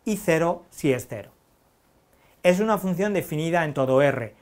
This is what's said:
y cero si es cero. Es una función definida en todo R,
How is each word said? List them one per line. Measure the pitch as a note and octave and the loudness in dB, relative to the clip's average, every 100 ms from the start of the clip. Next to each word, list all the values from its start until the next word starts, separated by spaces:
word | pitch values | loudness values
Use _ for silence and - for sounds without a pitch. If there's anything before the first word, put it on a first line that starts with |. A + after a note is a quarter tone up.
| - | -6
y | G#3 | -4
cero | - D#3+ E3+ F3 - | 0 0 0 -4 -10
si | - D3+ | -4 -2
es | B2 - | -2 -4
cero. | A2+ - _ _ _ _ _ _ _ _ _ _ _ | -12 -14 _ _ _ _ _ _ _ _ _ _ _
Es | F3+ F3+ | 2 2
una | A3 G#3 | 2 0
función | F#3+ F3 G#3 | -2 -2 -2
definida | G3 D3 D3+ D#3+ E3+ D#3 | -2 -2 -4 -2 -2 -2
en | |
todo | C#3+ C3 C3 | -2 2 4
R, | C#3+ B2+ A2+ - | 4 2 -6 -14